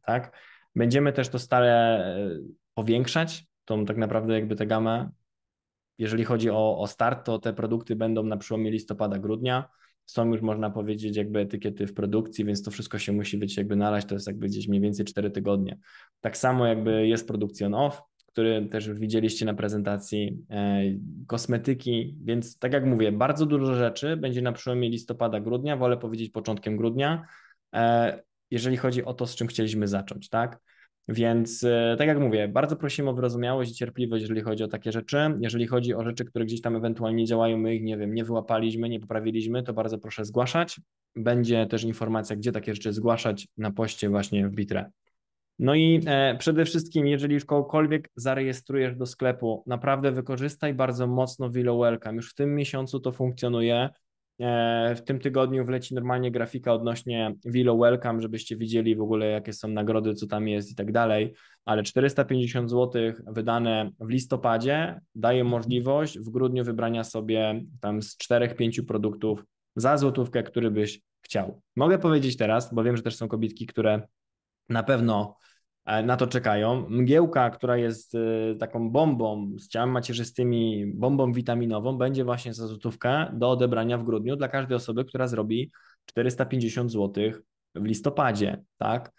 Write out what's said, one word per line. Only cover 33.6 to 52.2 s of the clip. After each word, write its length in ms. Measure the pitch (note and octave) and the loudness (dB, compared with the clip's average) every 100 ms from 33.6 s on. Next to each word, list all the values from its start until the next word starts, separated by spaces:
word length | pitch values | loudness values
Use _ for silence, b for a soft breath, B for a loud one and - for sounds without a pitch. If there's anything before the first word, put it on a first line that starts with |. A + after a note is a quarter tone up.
| A#2+ | -4
i 40 | |
cierpliwość, 480 | A#2 A#2 B2+ A#2+ A2+ | -4 -6 -4 -2 -2
jeżeli 180 | G#2+ A2 | -2 -2
chodzi 240 | A2 G#2+ | -2 -2
o 40 | G#2+ | -4
takie 240 | G#2 A2+ | -4 -4
rzeczy. 260 | A2+ G#2 C#3+ D#3 A#2+ | -4 -2 0 2 0
Jeżeli 260 | A#2 A#2 A2+ | -2 -2 0
chodzi 280 | B2 A#2+ | 0 0
o 100 | A2+ | -2
rzeczy, 200 | A#2 A#2 | -4 -4
które 200 | - A#2 | -6 -4
gdzieś 160 | A2+ A#2 | -2 -2
tam 160 | A#2+ A2+ | -2 -2
ewentualnie 480 | A#2 A2+ A2+ A2+ | -2 -2 -2 0
działają, 340 | A2+ A2+ A2+ A2+ | 2 2 4 2
my 160 | A2 | 0
ich, 80 | A2+ | -2
nie 140 | A2 G#2+ | -2 -4
wiem, 180 | G#2 | -4
nie 100 | A2+ | -4
wyłapaliśmy, 640 | A2+ A2+ G#2+ A2+ A2+ A2+ A#2 | -2 -2 0 0 0 -2 -4
nie 120 | A#2 | -6
poprawiliśmy, 640 | A2 A2 A2 A2 A2+ B2 | -6 -4 -2 -2 -2 -4
to 100 | B2 | -4
bardzo 260 | A2 A2 A2 | -4 -4 -6
proszę 260 | G#2+ A2 | -8 -10
zgłaszać. 560 | G#2+ A#2 B2 E3 E3+ - - _ _ A#2 | -4 -2 0 0 -2 -6 -20 _ _ -4
Będzie 500 | A2+ B2 A#2 A2+ G#2+ | 0 2 4 2 2
też 180 | A2+ | 0
informacja, 520 | A2+ G#2+ A2+ A2+ G#2 G#2 | -2 -4 -2 -2 -2 -4
gdzie 160 | A#2 | -2
takie 220 | G#2+ A2 | -2 -4
rzeczy 180 | G#2 A2 | -4 -4
zgłaszać 560 | G#2 A#2 A#2 A2+ G2+ - - | 0 2 2 0 -2 -6 -6
na 140 | G#2+ | -4
poście 380 | G2+ A2 - G2+ | -2 -2 -2 0
właśnie 400 | G2+ G2 G#2 G2+ | 0 2 0 0
w 40 | |
Bitre. 380 | G2+ G2+ G2 - _ _ _ _ _ _ - | -2 -2 -4 -6 _ _ _ _ _ _ -2
No 160 | B2+ | 2
i, 260 | D3+ D#3+ E3 E3 | 6 6 6 4
e, 300 | C#3 C3+ B2+ | 4 4 2
przede 260 | E3 D#3 | 2 2
wszystkim, 420 | D#3+ E3 D#3+ D#3+ C#3+ | 2 0 0 2 2
jeżeli 280 | C#3 D3 | 2 2
już 100 | D3 | 0
kogokolwiek 640 | - C#3+ C#3+ D#3 D3+ D#3 - - | 2 0 2 2 2 2 -2 -4
zarejestrujesz 800 | C3 C3 C3+ B2+ - C3+ B2+ B2 | -2 0 0 -4 -2 0 0 -2
do 100 | B2 | -6
sklepu, 560 | - B2+ B2 A#2 A2 - | 0 0 0 -2 -2 -4
naprawdę 460 | B2 C3+ C3+ C3+ | -2 0 2 2
wykorzystaj 600 | B2+ B2+ B2+ C#3+ - D3 | 0 -4 -4 -4 -4 -2
bardzo 320 | C3 C3 A#2+ B2 | 0 0 0 0
mocno 440 | B2+ B2+ - B2+ | 2 0 -2 -4
Willow 300 | B2 A#2+ A#2+ | 0 2 4
Welcome. 360 | A#2+ A2+ A2 | 4 2 -2
Już 140 | A2+ | -8